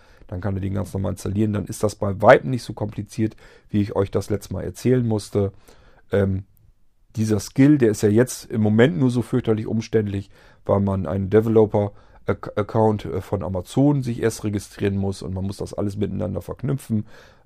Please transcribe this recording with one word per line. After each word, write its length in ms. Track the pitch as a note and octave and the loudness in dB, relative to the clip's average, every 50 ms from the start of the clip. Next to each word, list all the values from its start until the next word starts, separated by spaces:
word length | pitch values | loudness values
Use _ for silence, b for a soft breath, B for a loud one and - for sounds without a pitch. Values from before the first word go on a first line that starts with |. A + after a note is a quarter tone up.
| b b b b b | b b b b b
Dann 140 | - - F#2 | -12 -12 -6
kann 140 | F#2+ G2+ F#2+ | -6 -4 -4
er 60 | F#2+ | -4
den 140 | F#2+ G2 G2 | -4 -4 -4
ganz 180 | G2 F#2 F2+ - | -4 -6 -6 -6
normal 200 | G2 G2 F#2+ F#2+ | -4 -4 -4 -6
installieren. 400 | - - G2 F#2+ G2+ A2 G#2+ G2+ | -6 -6 -4 -2 0 0 0 0
Dann 120 | G2+ F#2+ | -4 -6
ist 180 | - A2 - - | -6 -6 -4 -2
das 120 | G#2 - | -4 -2
bei 260 | - G#2+ G2+ F#2+ G2 | -2 -4 -4 -2 4
Weitem 300 | - - C#3 - - C#3 | 6 6 6 6 4 -2
nicht 120 | C3 A#2 - | -6 -6 -6
so 100 | - G#2+ | -10 -8
kompliziert, 600 | - G#2+ G#2 - - G#2 - - - A2 A2 - b b b b b b b | -8 -8 -8 -8 -10 -12 -10 -4 -4 -4 -4 -4 b b b b b b b
wie 120 | - G#2 | -2 -2
ich 140 | G2+ - - | -2 0 0
euch 160 | - G2 - | -2 -2 0
das 180 | - G#2+ F#2+ - | -2 -4 -2 -2
letzte 240 | G#2 G2 - - F#2 | -6 -6 -6 -8 -8
Mal 100 | F2 D#2 | -8 -8
erzählen 420 | E2+ F2+ - - A#2+ B2+ B2+ A#2+ | -8 -10 -2 0 2 2 2 2
musste. 460 | A2+ G#2+ G#2 - - - G#2 G2 G2 b b b b b b b b b b b - | 0 -2 -2 -4 -2 -2 -2 -2 -2 b b b b b b b b b b b -2
Ähm, 340 | - G2+ G2 G2 G2 F#2+ - - _ _ _ - _ _ _ _ _ _ _ _ - | 0 2 2 2 0 -4 -6 -10 _ _ _ -20 _ _ _ _ _ _ _ _ -4
dieser 240 | A2 A2 A2 G#2+ G2+ | -4 0 0 0 -2
Skill, 380 | - - - - C3+ D3 D3+ | -2 -2 4 6 6 6 8
der 120 | C#3+ B2+ G#2+ | 6 4 2
ist 140 | G#2 - - | 2 2 2
ja 60 | G#2 | 4
jetzt 360 | G#2 A2+ B2+ - - - - | 4 4 4 2 0 -10 -10
im 160 | - - A2+ | -6 -2 0
Moment 360 | G#2+ G#2+ G#2+ A2 A#2+ D3+ F3+ | 2 2 6 6 6 4 4
nur 120 | E3 C3 B2+ | 2 2 2
so 140 | A#2+ B2 A2+ | 2 0 -2
fürchterlich 440 | - - B2 - A#2 A2 G#2+ A2 | 0 -2 -2 0 0 0 0 -2
umständlich, 640 | - - A2 A2 - - A2+ G#2 G2+ G2 G2+ G2 b b b b b b b b | -4 -4 -4 -4 0 0 0 0 0 -4 -6 -8 b b b b b b b b
weil 140 | - G2 G2 | 0 2 2
man 260 | G2 G2 F#2+ F#2+ F#2 | 2 2 0 0 -2
einen 240 | C#2+ F2+ G2 G2 F#2 | -2 -2 -2 -2 4
Developer-Ac-, 1200 | G#2 A2 A2 A2+ A2 A2+ A2 G#2 - G#2 G#2 G2+ - - - _ - - - - G2+ - - - - | 4 4 4 6 6 4 4 6 4 0 0 -2 -6 -12 -20 _ -20 -8 -4 -4 -4 -4 -6 -8 -6
Account, 480 | G#2+ G2+ - - A2+ A2 A2 G#2+ G#2 - | -6 -6 -2 0 2 2 2 2 0 -4
äh, 140 | - - F#2+ | -6 -6 -6
von 240 | - - - F#2+ E2 | -4 -4 -6 -4 -4
Amazon 600 | E2+ F#2+ F2+ F2 - - C3 C#3 D3 D3 C#3 B2+ | -4 -6 -6 -8 -2 0 2 4 4 2 2 -2
sich 180 | B2+ A#2 - | -4 -4 -2
erst 240 | - A2+ - - - | -2 -2 -2 -2 -4
registrieren 500 | G#2+ G2+ G2 - - - - G#2+ G2+ G2 | -4 -4 -4 -6 -8 -8 -4 -2 -2 0
muss 260 | G2 G2 G2 F#2+ - | 0 -2 -4 -4 -6
und 120 | - - F#2 | -8 -8 -6
man 120 | F#2 F#2+ | -6 -6
muss 120 | G2 G2+ | -6 -6
das 160 | - F2+ - - | -8 -10 -8 -6
alles 240 | - G2+ G#2 G2 | -6 -4 -4 -4
miteinander 440 | G#2+ G#2 F#2 F#2+ F#2+ G2 F#2+ G2 F#2 | -4 -4 -4 -4 -4 -4 -4 -6 -8
verknüpfen, 680 | - - E2 - - C#3+ C#3 C3+ - - A2 G#2+ G#2 b b b b b b b b | -8 -10 -10 -8 -4 -4 -4 -4 -4 -4 -4 -4 -4 b b b b b b b b